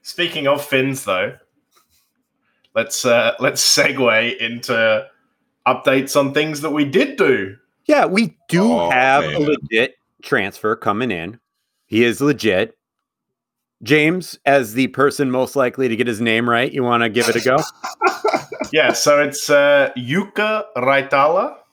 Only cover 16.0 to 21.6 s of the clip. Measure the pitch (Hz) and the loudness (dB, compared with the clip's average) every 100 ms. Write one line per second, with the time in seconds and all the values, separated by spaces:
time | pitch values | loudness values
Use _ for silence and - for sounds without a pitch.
16 | 120 107 117 113 120 117 131 143 123 117 | -4 -2 0 0 2 0 -2 -2 -2 0
17 | 117 113 117 117 127 135 156 _ - - | 0 0 0 0 0 0 -2 _ -14 -4
18 | 381 - 427 - - - - 156 131 110 | -4 -2 -2 -4 -6 -12 -4 0 0 0
19 | - 147 143 135 - 147 143 143 135 127 | 2 2 0 -4 2 4 4 4 2 -4
20 | 120 170 202 - 214 214 - 123 127 135 | -4 -4 -4 -4 -2 -2 -6 -2 2 0
21 | 135 139 147 175 269 - | 2 2 2 2 -2 -8